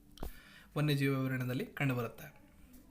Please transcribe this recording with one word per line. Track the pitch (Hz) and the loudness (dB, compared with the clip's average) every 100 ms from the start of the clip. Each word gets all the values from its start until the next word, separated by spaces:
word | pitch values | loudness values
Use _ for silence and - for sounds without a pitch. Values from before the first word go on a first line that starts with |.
| - - - - - - - 151 | -18 -8 -8 -8 -16 -20 -6 0
ವನ್ಯಜೀವಿ | 151 143 139 135 | 2 4 4 2
ಅಭಯಾರಣ್ಯದಲ್ಲಿ | 131 131 127 131 240 | 2 0 0 -2 -2
ಕಂಡುಬರುತ್ತೆ. | - 139 123 113 - - - - - - - - | 0 2 2 0 -6 -16 -18 -20 -20 -20 -20 -20